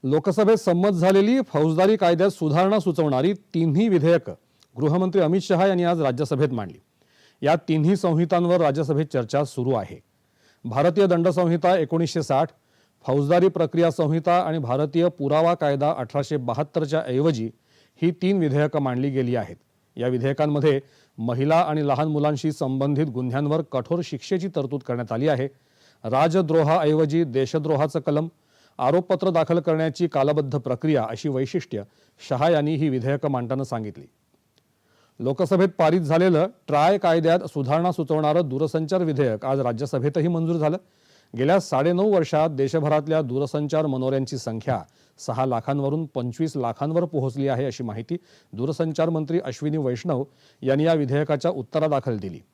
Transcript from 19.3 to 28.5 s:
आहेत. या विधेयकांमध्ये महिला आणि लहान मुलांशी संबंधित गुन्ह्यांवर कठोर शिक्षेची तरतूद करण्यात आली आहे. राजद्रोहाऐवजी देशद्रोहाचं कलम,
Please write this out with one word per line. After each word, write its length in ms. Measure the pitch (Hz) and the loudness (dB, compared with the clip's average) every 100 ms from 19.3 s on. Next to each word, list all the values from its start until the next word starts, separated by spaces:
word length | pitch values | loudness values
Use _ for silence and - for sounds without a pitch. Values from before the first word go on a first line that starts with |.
| 120 | -2
आहेत. 200 | 98 - _ _ _ - | -4 -14 _ _ _ -6
या 100 | 123 | -2
विधेयकांमध्ये 720 | 127 131 135 151 147 151 139 - _ _ - | 0 -2 0 0 2 2 0 -4 _ _ -8
महिला 380 | 117 120 143 160 | -6 -2 2 2
आणि 320 | 170 151 143 | 2 -2 0
लहान 200 | 135 156 | 0 0
मुलांशी 440 | 147 147 147 156 | 0 0 0 -4
संबंधित 540 | 147 135 131 139 143 156 | -4 -4 -2 0 0 -2
गुन्ह्यांवर 560 | 120 127 131 147 156 | -4 -4 -2 0 -2
कठोर 380 | 151 135 123 170 | -2 -6 -4 -4
शिक्षेची 440 | - 139 - 190 190 | -4 -10 -4 -4 -4
तरतूद 340 | 165 135 139 | -4 -4 -6
करण्यात 300 | - 120 117 | -6 -6 -4
आली 160 | 113 147 | -2 0
आहे. 200 | 135 135 _ _ _ _ _ | 0 -2 _ _ _ _ _
राजद्रोहाऐवजी 1200 | 113 127 160 180 160 165 147 170 151 156 156 160 | -2 2 2 2 2 2 4 2 2 2 2 0
देशद्रोहाचं 760 | 160 123 131 160 156 143 147 160 | 0 -2 -2 -2 -2 0 0 -2
कलम, 280 | 151 151 165 _ _ | -2 -2 -4 _ _